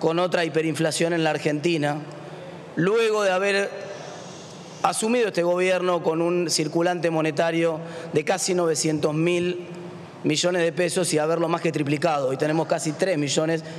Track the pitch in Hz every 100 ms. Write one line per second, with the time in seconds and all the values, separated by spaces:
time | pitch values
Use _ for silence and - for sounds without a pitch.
0 | 156 165 180 185 165 156 160 147 160 147
1 | 170 170 160 147 156 151 170 165 147 147
2 | 147 - - - - - - - 175 226
3 | 226 214 196 185 202 196 202 - - -
4 | - - - - - - - - 190 180
5 | 220 247 208 175 170 180 185 180 180 175
6 | 165 160 170 175 165 156 151 165 175 175
7 | 165 160 156 147 165 165 165 156 165 -
8 | - 151 151 190 - 180 165 151 160 156
9 | 151 151 170 175 175 175 - - - -
10 | - - 143 151 175 180 165 156 175 190
11 | 170 151 151 165 165 170 170 151 143 147
12 | 170 147 131 131 151 160 151 165 160 147
13 | 185 165 143 139 160 165 160